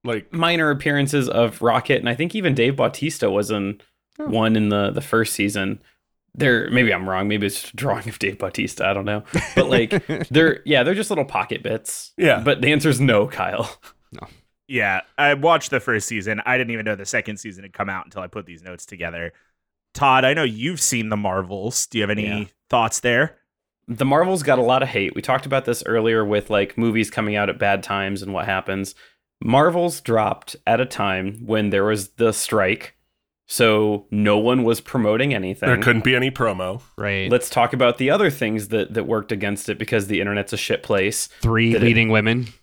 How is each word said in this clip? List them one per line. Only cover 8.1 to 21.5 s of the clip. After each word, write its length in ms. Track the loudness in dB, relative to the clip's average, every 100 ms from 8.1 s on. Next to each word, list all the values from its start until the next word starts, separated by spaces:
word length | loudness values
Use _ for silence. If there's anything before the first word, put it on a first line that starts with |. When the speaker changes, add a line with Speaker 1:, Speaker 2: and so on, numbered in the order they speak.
| -6
Speaker 2:
Dave 200 | -6 -4
Bautista. 480 | -8 -6 -8 -2 -2
I 60 |
don't 120 | 0
know. 180 | -2 -6 -4 -6 -2
But, 140 | 0 2
like, 380 | 2 2 -2 -2
Speaker 3:
<laughs> 240 | -6 0
Speaker 2:
they're, 300 | 4 4 2
yeah, 180 | 0 2
they're 120 | 2
just 160 | 0 -2
little 140 | -2
pocket 380 | -2 -4 -4 -6
bits. 500 | -4 -6 -6 -12 -14 0
Speaker 1:
Yeah. 240 | 2 4
Speaker 2:
But 200 | 2 2
the 100 | 2
answer 160 | 2 2
is 120 | 2
no, 260 | 4 4 2
Kyle. 480 | -2 -4 -4 -6 -10 -20 _ _
Speaker 3:
No. 140 | -20 -20 -20 _ _ _
Speaker 4:
Yeah, 320 | -2 0 -2 -4 0
I 160 | 2
watched 360 | 4 4 2 2
the 100 | -2
first 260 | 0 -2 -2
season. 320 | -6 -4 -4 0
I 100 | 0
didn't 140 | -2
even 120 | -4
know 100 | -4 -6
the 100 | -4
second 300 | -4 -4 -12
season 240 | -14 -16
had 80 | -20
come 160 | -8 -6
out 160 | -6
until 180 | -10 -12
I 40 | -10
put 200 | -12 -14
these 160 | -20
notes 220 | -18 -18 -18
together. 460 | -10 -10 -8 -10 _ _ _ _ _ _
Todd, 300 | 0 4 4
I 100 | 4
know 80 | 0
you've 360 | -2 -4 -8 -4
seen 280 | -2 -2 -4
the 80 | -2
Marvels. 680 | -2 -4 -6